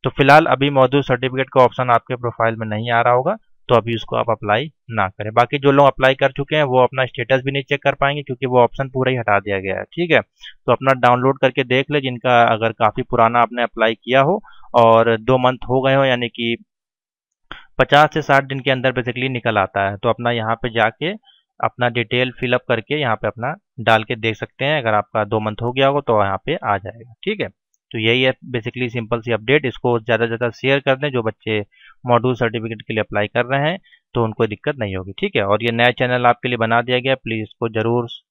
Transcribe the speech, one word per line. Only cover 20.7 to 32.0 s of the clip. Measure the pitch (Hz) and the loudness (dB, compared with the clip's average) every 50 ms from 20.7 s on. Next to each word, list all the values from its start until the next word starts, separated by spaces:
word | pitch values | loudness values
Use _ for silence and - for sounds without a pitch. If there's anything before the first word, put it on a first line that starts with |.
जाके | 110 117 110 113 - _ 143 170 208 214 _ _ _ _ _ _ _ _ | 0 0 0 0 -2 _ -8 -8 -8 -8 _ _ _ _ _ _ _ _
अपना | - 110 _ - 123 123 | -6 -6 _ -2 -4 -2
डिटेल | 117 120 117 110 123 123 127 127 | -2 -2 -4 _ -2 -2 -2 -2
फिल | 120 - 131 123 123 | -4 -8 -4 -2 -2
अप | 123 _ | -2 _
करके | - 123 113 110 _ 143 | -2 -4 -4 -2 _ -6
यहाँ | 151 143 120 110 | -4 -2 -2 -4
पे | - - | -2 -4
अपना | 107 - 110 113 135 160 202 _ _ _ - | -8 -6 -6 -8 -8 -8 -10 _ _ _ -4
डाल | 110 113 113 110 113 | 0 2 2 2 2
के | _ 127 | _ -8
देख | 113 107 113 107 | -4 -4 -4 -4
सकते | - - - _ - 131 | -4 -10 -14 _ -6 -4
हैं। | 139 156 | -2 -2
अगर | 151 117 113 107 | -2 -2 0 0
आपका | 104 101 _ - 110 107 | 0 -2 _ -4 -4 -2
दो | 101 110 110 | 0 -2 -2
मंथ | 107 107 107 - | -2 -4 -6 -4
हो | 117 120 | -6 -4
गया | 123 131 135 | 0 0 0
होगा | 135 139 147 | 2 0 0
तो | 143 - 113 104 | 0 0 0 2
यहाँ | 101 98 98 95 _ | 2 0 -2 -6 _
पे | - 156 | -6 -8
आ | 190 - 120 101 | -6 -2 -2 -4
जाएगा, | 98 92 107 107 117 113 120 113 _ - | -4 -4 -10 -16 -16 -20 -20 -20 _ -8
ठीक | 190 220 202 | -8 -6 -6
है। | 127 95 _ _ _ _ _ _ _ _ | -8 -10 _ _ _ _ _ _ _ _
तो | - 113 | -8 -2
यही | 110 113 120 127 | 0 0 2 2
है | 131 131 127 _ - - | 2 0 0 _ -10 -8
basically | 123 120 107 123 _ 123 127 120 | -8 -6 -6 -6 _ -6 -8 -6
सिंपल | 113 123 113 107 120 117 | -6 -8 -4 -4 -6 -6
सी | 107 123 117 | -2 -4 -4
अपडेट। | 104 110 110 139 156 147 | -4 0 0 0 2 0
इसको | 123 - - - 123 120 117 | -2 -8 -2 -2 0 0 0
ज़्यादा | 110 117 117 110 117 | 0 -2 0 0 0
से | |
ज़्यादा | 117 117 113 123 117 | -2 -2 -4 -4 -6
शेयर | 110 - - 131 139 139 | -6 -4 -2 0 0 0
कर | - 139 131 | 0 0 -2
दें, | 131 143 147 | 0 -2 -4
जो | 131 123 110 | -4 -2 -4
बच्चे | 110 - _ _ 110 107 107 104 _ _ _ _ - - _ | -4 -6 _ _ -4 -4 -4 -4 _ _ _ _ -20 -20 _